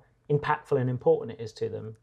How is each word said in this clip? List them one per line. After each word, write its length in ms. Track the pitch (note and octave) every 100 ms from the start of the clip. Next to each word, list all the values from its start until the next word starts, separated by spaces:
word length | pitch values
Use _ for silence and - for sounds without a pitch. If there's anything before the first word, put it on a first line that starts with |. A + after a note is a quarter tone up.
| _ _ -
impactful 540 | D3 D3 D3+ - C3+
and 80 | B2+
important 500 | B2+ E3 D#3 A#2 A2+
it 40 |
is 100 | A2+
to 160 | - A2
them. 280 | G#2+ G#2+ A2